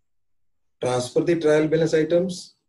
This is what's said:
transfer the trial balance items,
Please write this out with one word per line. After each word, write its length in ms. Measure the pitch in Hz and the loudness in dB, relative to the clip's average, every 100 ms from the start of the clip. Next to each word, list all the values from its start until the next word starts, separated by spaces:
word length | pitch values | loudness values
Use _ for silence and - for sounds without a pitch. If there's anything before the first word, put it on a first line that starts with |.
| _ _ _ _ _ _ _ _ | _ _ _ _ _ _ _ _
transfer 440 | 127 123 123 160 156 | -4 -4 -2 -2 0
the 120 | 165 | 0
trial 260 | 151 151 156 | 2 2 2
balance 260 | 165 160 | 0 0
items, 640 | 160 156 175 185 - - _ | 0 2 0 -2 -6 -14 _